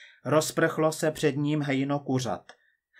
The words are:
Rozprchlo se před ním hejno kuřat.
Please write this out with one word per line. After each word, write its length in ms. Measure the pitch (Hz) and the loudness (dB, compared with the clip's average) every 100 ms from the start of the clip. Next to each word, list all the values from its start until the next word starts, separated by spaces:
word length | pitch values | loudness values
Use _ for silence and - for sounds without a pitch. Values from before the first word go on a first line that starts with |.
| - - 127 | -20 -10 0
Rozprchlo 680 | 151 156 - 160 160 156 | 2 2 0 0 2 0
se 200 | 156 156 | 2 -2
před 240 | 156 151 135 | 0 0 0
ním 260 | 147 151 | 0 0
hejno 380 | 143 135 139 143 | 0 0 0 -2
kuřat. 520 | 139 131 123 90 - - _ _ _ | 0 -2 0 -6 -8 -20 _ _ _